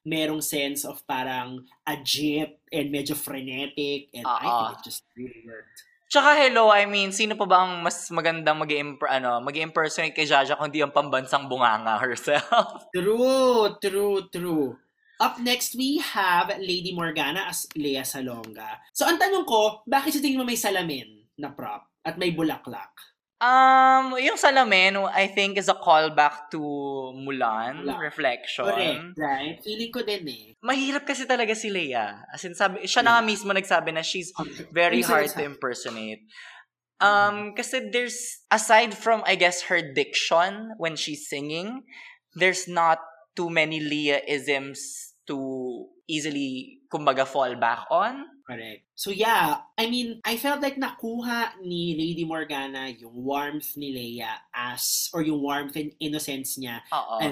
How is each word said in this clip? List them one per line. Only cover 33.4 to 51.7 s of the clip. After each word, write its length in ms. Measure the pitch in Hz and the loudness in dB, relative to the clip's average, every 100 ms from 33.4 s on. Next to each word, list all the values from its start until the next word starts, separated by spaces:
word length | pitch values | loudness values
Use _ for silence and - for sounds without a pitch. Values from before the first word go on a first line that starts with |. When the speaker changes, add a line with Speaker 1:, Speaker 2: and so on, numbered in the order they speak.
| 202 | 0
Speaker 2:
nagsabi 400 | 190 190 180 160 | -2 2 2 2
na 80 | 160 | -4
she's 320 | 160 190 170 | -4 -6 -8
Speaker 1:
Okay. 320 | - 160 - 151 | -10 -10 -12 -4
Speaker 2:
very 320 | 160 175 240 | 2 4 4
Speaker 1:
Yung 60 | - | 4
Speaker 2:
hard 180 | 160 151 | 2 2
to 80 | 160 | -2
Speaker 1:
sinasabi. 80 | |
Speaker 2:
impersonate. 800 | 143 135 131 120 127 113 110 107 | -6 -4 -6 -4 -8 -8 -10 -12
Speaker 1:
Mm-hmm. 800 | _ - - - - _ _ - | _ -20 -20 -20 -20 _ _ 0
Speaker 2:
Um, 320 | 196 202 202 208 208 | 4 6 4 0 -6
kasi 400 | 202 330 262 214 | -8 -6 -6 -4
there's, 240 | 240 240 226 - - - | -4 -4 -6 -10 -10 0
aside 480 | 214 220 226 233 202 | 0 6 6 6 0
from, 240 | 226 220 190 | 0 0 2
I 100 | 190 | 2
guess, 320 | 175 180 - | 2 2 -2
her 140 | 175 | -2
diction 880 | 160 135 139 - - 165 180 202 220 220 | 0 -2 -2 -2 2 2 2 -2 -12 -6
when 160 | 165 151 | -6 -6
she's 320 | - 147 - | -8 -10 -8
singing, 560 | 143 147 160 196 262 - - - - _ | -8 -6 -6 -8 -10 -14 -20 -20 -20 _
there's 320 | 165 185 180 | 0 2 2
not 380 | - 175 165 160 - - _ - | -2 2 4 2 -2 -20 _ -6
too 140 | 175 | -2
many 320 | 165 156 160 | 2 0 0
Lea-isms 1300 | 151 151 147 143 - 143 127 139 139 135 - - - _ - | -4 -2 0 0 0 -4 0 -2 -4 -12 -14 -14 -18 _ -10
to 100 | 139 135 131 127 120 123 _ - | -8 -6 -6 -8 -10 -14 _ -6
easily, 760 | 156 151 143 139 131 - - _ | -4 -4 -4 -4 -6 -12 -18 _
kumbaga, 380 | 165 147 131 135 | -4 0 2 0
fall 300 | 143 131 120 | 0 -2 0
back 280 | 117 117 - | -2 -2 0
on. 400 | 165 208 269 320 294 | 0 0 -4 -14 _
Speaker 1:
Correct. 400 | - 117 113 107 _ | -16 -14 -14 -16 _
So 160 | - 196 | -12 -6
yeah, 560 | 196 220 214 160 147 - - | 0 2 4 2 0 -6 -4
I 80 | 226 | -2
mean, 320 | 247 233 226 | -2 -4 -6
I 160 | 220 233 | -4 -2
felt 240 | 277 285 | -2 -2
like 160 | 277 277 | -2 -2
nakuha 800 | 254 - 226 233 240 233 226 - | -6 -6 -8 -6 -4 -4 -4 -6
ni 320 | 180 | -8